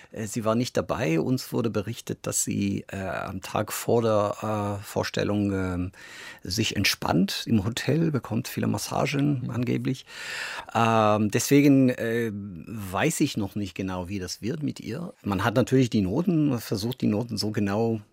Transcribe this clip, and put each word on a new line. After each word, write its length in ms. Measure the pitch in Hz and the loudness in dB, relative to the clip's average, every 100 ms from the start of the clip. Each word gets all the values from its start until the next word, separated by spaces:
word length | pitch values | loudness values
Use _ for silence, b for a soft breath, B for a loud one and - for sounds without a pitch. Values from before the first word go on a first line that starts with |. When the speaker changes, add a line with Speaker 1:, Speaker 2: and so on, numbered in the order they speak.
| B | B
Speaker 1:
Äh, 160 | - 110 | -10 -6
sie 180 | 123 | -2
war 120 | 110 113 | 0 0
nicht 200 | 123 117 | 0 -2
dabei. 440 | - 80 147 165 | -2 -2 0 0
Uns 320 | 117 127 - | 0 -2 -2
wurde 180 | 127 117 | -2 -2
berichtet, 480 | 104 107 120 - - | -2 -4 -6 -8 -6
dass 200 | 107 104 | -4 -2
sie, 420 | - 107 101 98 - | -2 0 0 -2 -6
äh, 80 | 98 | -6
am 440 | 95 - 50 95 | -6 -6 -6 -8
Tag 320 | - 110 107 | -4 -2 -2
vor 300 | - - 113 | -4 0 2
der, 760 | 113 107 104 - 107 107 104 101 | 4 2 2 -2 -4 -2 -2 -4
äh, 40 | |
Vorstellung, 680 | 104 - 98 113 98 104 101 | -4 -4 -2 -2 0 2 2
ähm, 400 | 95 92 90 92 - B B B B | 0 -2 -2 -4 -8 B B B B
sich 320 | 92 101 107 | -4 -2 0
entspannt 720 | - 98 - - 160 196 - - | 0 0 0 2 2 2 -2 0
im 180 | 113 | 2
Hotel, 460 | 98 120 - 151 165 | 2 -2 0 2 2
bekommt 380 | 135 - 113 - | 0 -2 -4 -4
viele 180 | - 113 | -2 -2
Massagen 760 | 107 - - 143 139 147 135 | -2 -2 -2 0 0 0 0
Speaker 2:
Mhm. 60 | 123 | -2
Speaker 1:
angeblich. 540 | 123 123 123 131 131 - B B B B B B | -2 0 0 -2 -4 -8 B B B B B B
Ähm, 560 | 110 113 113 107 107 104 | 2 4 4 6 4 2
deswegen, 600 | 113 - 143 143 135 127 | 2 4 6 8 8 6
äh, 420 | - 113 117 113 | 4 0 0 -2
weiß 880 | 101 101 85 - 110 95 92 139 - | -4 -8 -12 -10 -10 -4 2 2 2
ich 160 | 151 - | 0 0
noch 180 | 98 | -4
nicht 220 | 107 98 - | -4 -6 -4
genau, 320 | 95 92 87 | -4 -4 -4
wie 100 | 101 | -6
das 240 | 90 - | -6 -6
wird 220 | 104 156 | -6 -4
mit 160 | 135 - | -4 -6
ihr. 320 | - 110 175 - | -8 -8 -8 -8
Man 220 | - 95 | -2 0
hat 100 | 110 | 2
natürlich 340 | 110 - 131 123 | 2 4 4 4
die 120 | 113 | 4
Noten, 480 | 90 123 185 160 147 | 2 2 2 4 4
man 100 | 120 | 0
versucht 420 | - 107 113 - | -2 -4 -4 -2
die 60 | 120 | 0
Noten 300 | 104 117 107 | 0 -2 -4
so 160 | 104 | -2
genau 480 | 107 101 104 117 110 - | 0 0 0 0 -2 -6